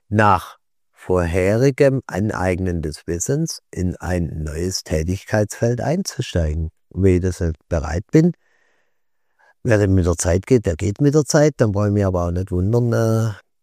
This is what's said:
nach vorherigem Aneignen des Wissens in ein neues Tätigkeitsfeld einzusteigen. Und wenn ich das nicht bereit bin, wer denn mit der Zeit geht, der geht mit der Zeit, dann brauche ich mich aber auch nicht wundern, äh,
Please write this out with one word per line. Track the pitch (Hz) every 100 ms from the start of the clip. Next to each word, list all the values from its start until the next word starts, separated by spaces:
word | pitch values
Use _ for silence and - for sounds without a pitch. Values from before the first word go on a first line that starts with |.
| -
nach | 104 107 92 - - _ _ _
vorherigem | _ - 90 85 92 92 110 135 131 139 131 -
Aneignen | 95 104 - 92 90 92 85
des | 80 73 -
Wissens | 85 - 139 165 - _
in | - 90 80
ein | - 90 80 80
neues | 76 76 92 95
Tätigkeitsfeld | - 80 80 98 - 107 104 - 117 120
einzusteigen. | 110 175 190 - 127 90 80 78 80 _ _
Und | -
wenn | 95 90
ich |
das | 92 90
nicht | 82 78 -
bereit | 82 76 82 -
bin, | 156 170 - _ _ _ _ _ _ _ _ _ _ _ _
wer | - 107
denn | 101
mit | 95 87
der | 85
Zeit | 87 90 -
geht, | 127 98
der | 85
geht | 95 101
mit | 143
der | 151
Zeit, | 139 160 151 -
dann | 113
brauche | 98 104
ich |
mich | 101 98
aber | 90 87
auch |
nicht | 87 98
wundern, | 90 92 120 120
äh, | 113 113 113 113 98 _ _